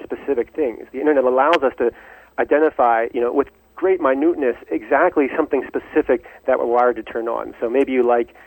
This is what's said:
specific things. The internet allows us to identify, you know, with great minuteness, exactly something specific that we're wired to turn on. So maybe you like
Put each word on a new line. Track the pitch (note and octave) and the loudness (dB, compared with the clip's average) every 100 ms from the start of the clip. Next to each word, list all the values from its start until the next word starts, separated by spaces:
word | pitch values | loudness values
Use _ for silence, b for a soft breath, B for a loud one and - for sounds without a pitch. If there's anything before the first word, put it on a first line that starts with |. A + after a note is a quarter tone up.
specific | - A#2+ - C#3 A#2 | -2 -10 -4 -4 -4
things. | - C3+ A2 - | -4 -6 -6 -12
The | C3 | -2
internet | D3 C#3+ | 2 2
allows | B2+ B2+ C#3+ E3+ | 2 2 2 2
us | C3 - | 0 -2
to | A#2+ B B B B - | -4 B B B B -6
identify, | A#2+ C#3+ D#3 - A#2+ A2+ A#2 | 0 2 2 2 2 2 -2
you | - | -2
know, | A#2+ | -2
with | - C3+ _ _ - | 0 -2 _ _ -4
great | F#3+ F#3 | 0 2
minuteness, | D3 C#3 D#3+ E3 C3 A2+ - | 2 2 0 2 -2 -2 -6
exactly | E3 - C#3 E3+ D#3+ C3+ - | -8 -2 2 2 2 -2 -4
something | D3 C#3 - | -4 -4 -4
specific | C3+ - D#3 C#3+ B2 - B - | -8 -2 -2 0 -2 -4 B -4
that | B2+ | -2
we're | B2 | 0
wired | A#2+ B2 A2 | 2 2 0
to | |
turn | - A#2+ A#2 | -6 -8 -6
on. | A#2 G#2+ - | -6 -8 -8
So | A#2 | -2
maybe | B2+ C#3 | 0 0
you | B2+ | 2
like | A#2+ A#2+ A#2+ B | 2 2 0 B